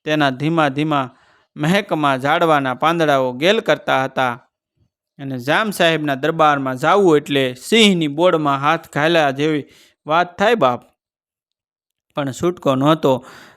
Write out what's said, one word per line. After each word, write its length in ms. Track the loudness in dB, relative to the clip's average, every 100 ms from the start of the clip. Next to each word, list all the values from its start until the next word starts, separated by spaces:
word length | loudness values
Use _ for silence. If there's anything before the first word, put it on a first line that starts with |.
| -4
તેના 220 | 0 0
ધીમા 400 | -2 -2 0 0
ધીમા 400 | -2 -2 -2 -4 -10 _ _ _ -6
મહેકમાં 640 | -2 -2 -2 -2 0 0
ઝાડવાના 540 | 0 0 2 2 0
પાંદડાઓ 600 | -2 0 2 2 2 0
ગેલ 260 | -2 0 0
કરતા 440 | 0 -2 0 -2
હતા. 460 | -2 -2 -4 -4 _ _ _ _ _ _ _ -16
અને 200 | -12 -8
જામ 340 | -2 -2 -2
સાહેબના 440 | 0 0 0 -2 -4
દરબારમાં 600 | -2 2 2 2 -2 -2
જાવું 420 | 0 4 4 2
એટલે 360 | 2 -2 -2
સિંહની 540 | -4 -2 4 4 4 -2
બોળમાં 540 | 0 2 2 0 0
હાથ 320 | 0 -2 -4
ઘાલ્યા 380 | -2 0 2 0
જેવી 340 | 0 -2 -2 -6 _ _ _ -4
વાત 340 | -2 -2 0
થાય 160 | 0 2
બાપ. 280 | 0 0 -8 _ _ _ _ _ _ _ _ _ _ _ _ -8
પણ 160 | -6
છૂટકો 440 | -4 -4 -2 -2 0
નહોતો. 500 | 2 2 2 0 -4 -20 -20